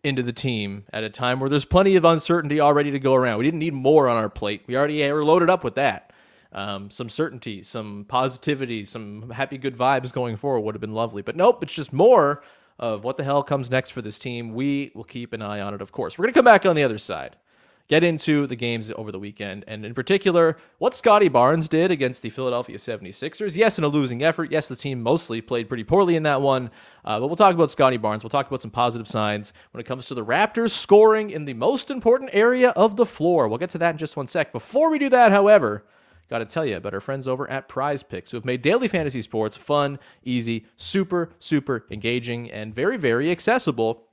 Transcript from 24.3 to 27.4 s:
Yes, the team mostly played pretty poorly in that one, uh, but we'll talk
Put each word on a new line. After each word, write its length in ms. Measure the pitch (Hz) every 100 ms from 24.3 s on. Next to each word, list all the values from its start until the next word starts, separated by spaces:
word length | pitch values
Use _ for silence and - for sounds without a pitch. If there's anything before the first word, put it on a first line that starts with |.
| 160 156
Yes, 160 | 156 -
the 100 | 123
team 260 | 143 127
mostly 380 | 113 165 - 113
played 280 | - 120 113
pretty 160 | 123
poorly 320 | 104 175 185 165
in 60 |
that 180 | 156 139
one, 300 | 139 131 123 - - _
uh, 160 | - 107
but 60 | 131
we'll 100 |
talk 180 | 170